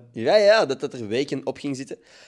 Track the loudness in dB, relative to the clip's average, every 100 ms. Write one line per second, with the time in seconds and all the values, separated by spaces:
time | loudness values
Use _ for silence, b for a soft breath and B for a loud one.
0 | -10 -6 2 4 6 4 2 -2 -6 -8
1 | -4 -4 -2 -4 -6 -6 -6 -8 -8 -14
2 | b b